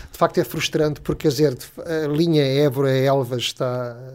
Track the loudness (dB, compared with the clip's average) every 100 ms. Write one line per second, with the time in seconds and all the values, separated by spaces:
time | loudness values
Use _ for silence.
0 | -12 0 0 2 -2 -2 -2 0 0 -2
1 | -6 -2 0 2 2 0 -10 -12 -6 -4
2 | 0 2 2 4 4 4 2 2 2 2
3 | 4 2 0 -2 -4 -4 -4 -4 -6 -10
4 | -16